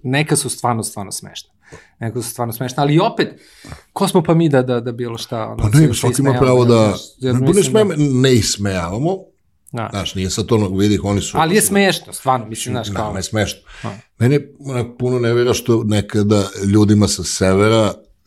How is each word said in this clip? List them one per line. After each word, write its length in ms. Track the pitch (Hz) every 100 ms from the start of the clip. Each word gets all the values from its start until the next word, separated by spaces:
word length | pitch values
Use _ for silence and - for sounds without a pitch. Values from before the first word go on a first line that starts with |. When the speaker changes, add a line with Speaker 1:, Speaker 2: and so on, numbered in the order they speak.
Speaker 1:
neka 320 | 127 135 156 147
su 140 | 127
stvarno, 340 | - 123 117
stvarno 280 | 104 - 98
smešne. 380 | - 101 - - _ _ - _ -
Nego 220 | 117 110
su 80 | 110
stvarno 240 | - 120
smešne, 220 | 113 127 127
ali 220 | 143 151
opet, 260 | 214 226 160 - _ - - - _
ko 140 | - 196
smo 160 | 185
pa 100 | 165
mi 160 | 165 165
da, 120 | 135
da, 160 | 127 120
da 120 | 120
bilo 260 | 113 120 113
šta, 280 | - 117 110
ono, 100 | 113
Speaker 2:
Pa 120 | 107
ne, 180 | 120 156
Speaker 1:
se, 60 |
se 60 | 110
Speaker 2:
svaki 220 | 127 120
ima 80 | 139
Speaker 1:
ismejavamo, 100 | 123
Speaker 2:
pravo 260 | 131 127 120
da, 220 | 117 107
Speaker 1:
znaš, 120 | 92 - -
jer 160 | 127 123
Speaker 2:
ne, 60 |
Speaker 1:
mislim 300 | 135 190 143 214
Speaker 2:
ne, 40 | 214
Speaker 1:
da 180 | 151 147
Speaker 2:
ne 200 | 127 131 127
ismejavamo, 840 | - - 101 95 85 101 156 190 - _ _ _ _
Speaker 1:
Da. 180 | 120 107
Speaker 2:
znaš, 260 | 101 90 98
nije 140 | 95
sad 220 | 101 101
ono, 180 | 113 101
vidi, 300 | 95 104 101
oni 180 | 98 101
su 160 | - 147
Speaker 1:
Ali 120 | 160
je 80 | 208
Speaker 2:
otišli. 100 | 208
Speaker 1:
smešno, 460 | 202 196 - -
stvarno, 320 | - 131 127 110
mislim, 280 | 110 123
znaš, 160 | 123 104
kao 160 | 101 107
Speaker 2:
Nama 140 | 95
je 40 |
smešno. 360 | 92 110 101 - _ -
Speaker 1:
Da. 140 | 110 101 - -
Speaker 2:
Mene 200 | 117 147 - -
onak 260 | 139 127 117 -
puno 200 | 123 123
nervira 340 | 117 120 120
što 300 | 107 - 117
nekada 680 | 110 104 101 107 104 104 98 98 98
ljudima 420 | 104 104 104 101
sa 160 | -
severa 680 | 87 - 95 95 107 113 104 87 _ _